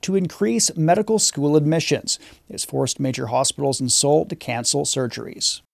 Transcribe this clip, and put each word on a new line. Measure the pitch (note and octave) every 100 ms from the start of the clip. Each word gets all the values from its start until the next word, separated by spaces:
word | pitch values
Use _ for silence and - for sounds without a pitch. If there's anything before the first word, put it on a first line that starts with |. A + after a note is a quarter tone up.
to | - F#3+
increase | F3 - G#3+ A#3 - -
medical | D#3+ F3+ G#3+ A3
school | - - C#3+ D3+
admissions. | D3 E3 D#3+ C#3 - - - - _
It's | -
forced | - C3+ C3+ -
major | C3+ B2+ B2+
hospitals | B2 C3+ - C#3+ C3+
in | B2+
Seoul | - C#3+ D3+ E3
to | D#3+
cancel | - A#2 A#2+ C#3+ C#3+
surgeries. | - B2+ A#2 - - - - _